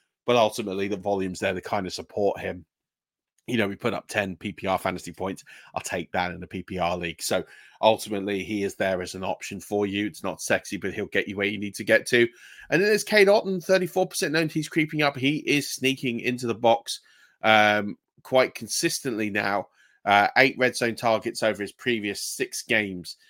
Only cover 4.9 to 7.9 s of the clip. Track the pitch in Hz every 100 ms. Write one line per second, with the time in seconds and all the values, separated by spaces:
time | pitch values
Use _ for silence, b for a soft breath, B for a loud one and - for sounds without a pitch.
4.9 | 90 - - 92 95 B B B - -
5.9 | 95 85 92 90 87 87 95 - 92 85
6.9 | 90 87 80 - 92 - B B B 110